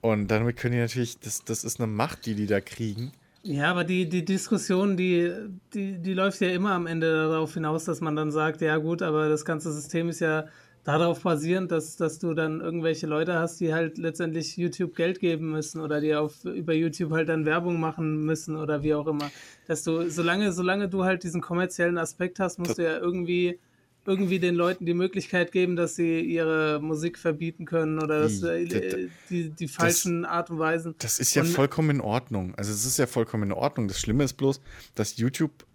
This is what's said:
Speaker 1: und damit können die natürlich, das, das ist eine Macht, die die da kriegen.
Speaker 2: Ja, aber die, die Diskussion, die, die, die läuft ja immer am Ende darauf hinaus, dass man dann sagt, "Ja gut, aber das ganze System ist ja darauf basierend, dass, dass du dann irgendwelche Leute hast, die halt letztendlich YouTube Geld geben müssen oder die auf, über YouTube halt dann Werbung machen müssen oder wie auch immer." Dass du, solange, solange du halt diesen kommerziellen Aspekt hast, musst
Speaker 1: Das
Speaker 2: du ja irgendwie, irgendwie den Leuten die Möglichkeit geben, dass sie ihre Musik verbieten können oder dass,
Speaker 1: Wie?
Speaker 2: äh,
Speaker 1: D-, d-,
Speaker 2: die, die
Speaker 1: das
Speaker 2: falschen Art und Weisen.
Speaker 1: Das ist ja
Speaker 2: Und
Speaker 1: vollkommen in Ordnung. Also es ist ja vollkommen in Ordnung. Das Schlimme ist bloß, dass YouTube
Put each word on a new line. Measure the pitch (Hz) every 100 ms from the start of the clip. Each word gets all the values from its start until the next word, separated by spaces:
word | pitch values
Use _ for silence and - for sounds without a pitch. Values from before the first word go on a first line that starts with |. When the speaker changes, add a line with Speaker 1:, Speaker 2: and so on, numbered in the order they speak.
Speaker 1:
und | 113 107 104
damit | 110 117 120
können | 120 120
die |
natürlich, | 117 127 117 -
das, | 110 -
das | - 113 110
ist | -
eine | 113
Macht, | 107 - - -
die |
die | 104 104
da | 101
kriegen. | - - 113 104 127 - _ _
Speaker 2:
Ja, | 208 143 151
aber | 180
die, | 165 185 175
die | 180
Diskussion, | 165 190 - 202 - 185 202 185
die, | 185 175 175 185 214 185 _
die, | 214 196 185
die | 175
läuft | 185 196 190
ja | 185
immer | 180 202
am | 185 170
Ende | 165 160 160 156
darauf | 160 156
hinaus, | 165 156 160 160
dass | 156
man | 160 151
dann | 156
sagt, | 147 156 156
"Ja | 160 156
gut, | 156 165
aber | 180 151 151
das | 151 151
ganze | 156 165
System | 151 143 165 170
ist | 165
ja | 165 156 156 - - _ -
darauf | 151 170 160
basierend, | 180 156 160 180 180
dass, | 165 156 -
dass | 160 156
du | 170
dann | 156 160 156
irgendwelche | 170 165 160 156 160
Leute | 151 165 175
hast, | 165 -
die | 170
halt | 160 165 160
letztendlich | 165 156 165 160 151 -
YouTube | 175 - 175 -
Geld | 170 185
geben | 175 160 160
müssen | 156 151 160
oder | 156 151
die | 151 151
auf, | 151 - 180
über | - 165
YouTube | 160 165 151 165
halt | 160 165
dann | 160 156
Werbung | 165 175 170
machen | 160 156 156 156 151
müssen | 156 165 156
oder | 151 151
wie | 151
auch | 151 151
immer." | 147 147 - - - -
Dass | 156
du, | - 160 170
solange, | 156 170 185 208
solange | 175 180 196 196
du | 190
halt | 185 185
diesen | 185 165
kommerziellen | - 175 185 - 175 175
Aspekt | 165 - 180 180
hast, | 185 -
musst | 170
Speaker 1:
Das | -
Speaker 2:
du |
ja | 165 160
irgendwie, | 175 180 170 175 175 175 _ _ _ _ -
irgendwie | 190 190 185
den | 175 175
Leuten | 175 180 170
die |
Möglichkeit | 175 185 190 - 185 170
geben, | 190 180 175
dass | 165 -
sie | 170 165
ihre | 170 165 160 160 156 151
Musik | 156 156 170 170
verbieten | 170 151 165 165 165
können | 165 160 156
oder | 156 151
dass, | 151 98
Speaker 1:
Wie? | 170
Speaker 2:
äh, | 165 175
Speaker 1:
D-, | -
d-, | 92 92 123 - -
Speaker 2:
die, | 175 160
die | 156 156
Speaker 1:
das | -
Speaker 2:
falschen | 170 165 180 170 170
Art | 170 170
und | 165
Weisen. | 160 165 165 160
Speaker 1:
Das | 113 -
ist | - -
ja |
Speaker 2:
Und | 170
Speaker 1:
vollkommen | 165 139 - 156
in | 143
Ordnung. | 107 117 - 107 92 -
Also | 101
es | 104 120
ist | 123
ja | 127
vollkommen | - 113 113
in | 101
Ordnung. | - 143 - 104
Das | 92
Schlimme | - 120
ist | 139
bloß, | - 135 135 - - - -
dass | 107 -
YouTube | 117 - 156 _ -